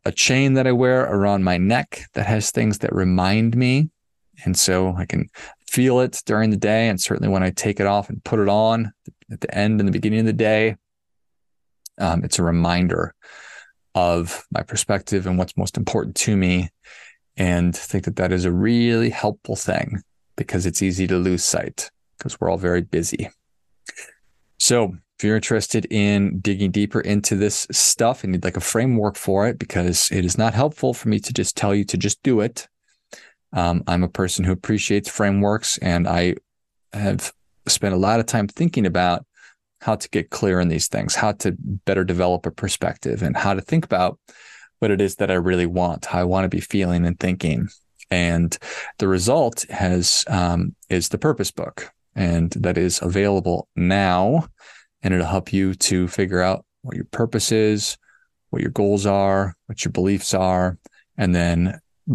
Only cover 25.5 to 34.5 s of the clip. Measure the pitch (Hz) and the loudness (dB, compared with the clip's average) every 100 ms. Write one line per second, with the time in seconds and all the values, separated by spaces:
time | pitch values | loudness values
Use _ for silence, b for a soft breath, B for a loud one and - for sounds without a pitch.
25.5 | 110 - 113 - 107 101 101 101 95 101 | -2 0 -4 -2 0 2 4 2 0 -2
26.5 | 98 98 104 104 113 - 104 101 98 101 | 0 0 0 0 -2 0 0 0 0 0
27.5 | - - - - - 117 117 95 92 90 | -2 -4 0 0 2 0 0 -2 -2 -2
28.5 | 92 - 113 131 117 104 101 - 95 110 | -4 -2 0 2 2 0 -2 0 2 2
29.5 | - 117 90 87 87 - 101 90 95 110 | -2 -4 -2 0 0 0 0 0 2 0
30.5 | 107 147 - 131 120 113 104 - 123 101 | 2 0 0 -2 -2 0 -2 -2 -4 -4
31.5 | - 104 101 98 95 101 - 139 117 104 | -2 0 0 0 -2 -2 -2 2 2 2
32.5 | - - _ _ _ _ B B B _ | -4 -18 _ _ _ _ B B B _
33.5 | - 87 87 - 87 90 - 92 - 92 | -2 0 0 0 0 0 -2 -2 0 -2